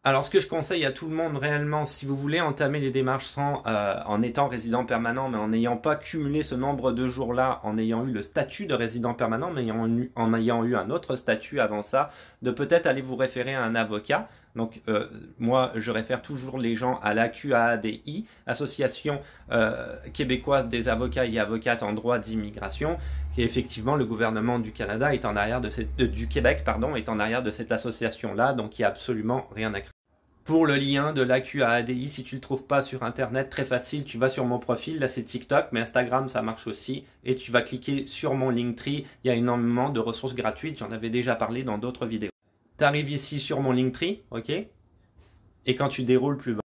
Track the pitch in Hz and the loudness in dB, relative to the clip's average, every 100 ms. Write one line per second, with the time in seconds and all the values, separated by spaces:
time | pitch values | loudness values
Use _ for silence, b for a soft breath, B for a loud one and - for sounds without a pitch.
0 | 139 135 139 190 - 160 151 180 139 135 | 4 2 4 2 2 -4 -2 0 0 -2
1 | 160 160 165 143 147 147 147 151 147 - | -6 -2 -2 0 0 0 0 0 -2 -6
2 | 139 139 143 160 160 147 143 151 135 131 | -4 -2 0 0 0 0 0 2 0 2
3 | 131 131 - - 143 143 113 107 104 - | 2 0 -4 -2 -2 -2 0 0 2 0
4 | - 104 120 117 139 123 113 120 120 120 | 0 0 2 2 0 0 0 0 2 0
5 | 117 127 135 113 107 113 117 120 156 147 | 0 -2 -2 -2 0 2 2 2 0 -2
6 | - 165 143 151 147 127 135 143 127 120 | -2 -4 0 0 -2 -2 -2 0 0 2
7 | 127 123 120 123 131 123 107 107 110 113 | -2 -2 -2 2 2 0 -2 0 2 2
8 | 131 107 101 - 143 - 202 127 113 117 | 0 -2 -2 -2 -2 -6 -2 0 0 -2
9 | 120 117 117 113 170 156 117 110 113 117 | -4 0 0 0 -2 -2 -2 0 2 2
10 | 123 - 113 113 113 117 117 120 95 165 | 0 0 2 4 2 2 2 2 0 -2
11 | - 127 - 110 - 143 110 104 104 131 | -2 -4 0 0 0 0 0 0 0 0
12 | 147 B B B 123 120 139 170 170 135 | 0 B B B -2 0 4 4 4 0
13 | 131 123 131 127 123 135 117 117 110 107 | -2 0 0 0 -2 0 0 2 2 -2
14 | - 147 226 B B - 113 - - 107 | 0 0 0 B B -4 -4 -4 0 0
15 | - - - - 117 131 127 113 110 110 | 0 -10 -18 -2 2 4 4 0 -2 -2
16 | 113 120 - 143 131 131 117 113 127 127 | -2 -4 -4 -10 -8 -2 0 0 0 0
17 | 104 107 117 - 143 123 117 117 107 - | 2 2 2 0 2 4 4 2 -2 -6
18 | - 160 220 B - 123 143 - 131 - | -8 -8 -10 B -6 -4 -4 0 -2 0
19 | 151 143 B B B 117 110 - - - | -4 -4 B B B 2 2 0 -6 -10
20 | - - 131 127 - 139 117 117 117 110 | -12 -4 0 0 2 2 2 0 0 0
21 | 127 131 123 110 104 113 123 117 104 107 | 0 0 0 2 0 0 0 0 0 0
22 | 117 120 107 110 104 104 98 - 147 170 | 0 0 0 -4 -4 -6 -8 -2 -2 -2
23 | B B B - 117 127 123 - 110 147 | B B B 0 0 0 -4 -4 0 2
24 | 117 110 113 110 117 120 110 - 101 110 | 0 2 0 2 0 0 -2 -4 -4 0
25 | 139 135 117 104 104 123 117 127 113 - | 2 2 0 0 0 0 -2 -4 -4 2
26 | 120 107 117 143 127 139 - 107 127 135 | 0 2 -2 2 4 4 0 0 0 -2
27 | 107 110 107 120 120 104 113 113 123 113 | -2 0 0 0 -2 -6 -2 -2 -2 -2
28 | 113 - 110 98 123 131 110 - 104 - | -4 -2 -6 2 2 2 -4 0 0 0
29 | - 113 110 127 - 101 110 101 - - | -4 -2 0 -2 -4 -4 -4 -4 -8 -20
30 | _ _ _ _ - 160 160 139 139 139 | _ _ _ _ 2 4 6 4 4 2
31 | 147 151 127 127 127 143 120 120 120 123 | 2 2 4 4 2 2 4 4 2 -2
32 | 139 - 123 135 - 135 - 139 131 131 | -4 -8 -10 -10 -4 -6 2 0 0 -4
33 | 120 120 131 127 135 - 131 123 - 151 | -6 -4 -2 -2 -2 -4 0 -2 -2 -6
34 | 139 117 131 131 123 123 - 117 - 160 | -6 0 0 2 0 0 0 -2 -2 -2
35 | 131 127 113 127 - 139 - 117 113 127 | -2 -2 -6 -8 2 2 2 -2 2 2
36 | 120 127 135 117 110 110 - 98 - 135 | 2 0 0 -2 -2 -6 -8 -8 -6 -8
37 | B B - 127 - 120 117 127 - 139 | B B -2 -2 2 0 2 -6 -2 -2
38 | - - 151 135 131 120 120 120 - 143 | -2 -4 0 2 2 2 0 -2 -4 -4
39 | 143 B 127 120 120 120 117 120 131 131 | -6 B 0 2 4 2 2 2 2 0
40 | 113 113 131 123 110 - 156 151 104 110 | -2 -2 -6 -2 -2 -2 -8 -8 -8 -6
41 | 113 120 120 113 107 120 127 104 120 123 | -2 0 0 0 0 -2 -4 -4 -4 -4
42 | 123 113 104 - _ _ _ - 147 151 | -4 -4 -6 -8 _ _ _ 2 4 4
43 | 143 143 - 147 - 135 135 123 127 127 | 0 -4 -4 -6 -2 0 2 4 2 0
44 | 170 208 - 117 110 160 220 _ _ _ | -4 -4 -8 -10 -4 -6 -6 _ _ _
45 | _ _ - _ _ _ - 127 139 135 | _ _ -20 _ _ _ -2 0 0 0
46 | 123 127 135 139 131 107 | 4 6 6 0 -2 -4